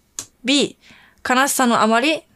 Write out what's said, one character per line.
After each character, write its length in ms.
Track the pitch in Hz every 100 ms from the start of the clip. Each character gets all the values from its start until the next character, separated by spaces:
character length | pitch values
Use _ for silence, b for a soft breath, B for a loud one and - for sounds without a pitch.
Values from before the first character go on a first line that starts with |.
| _ - - _
B、 340 | 233 285 - - b b b b -
悲 200 | 254 269
し 60 |
さ 120 | - 247
の 160 | 226
あ 60 | 220
ま 120 | 226
り 240 | 277 311 -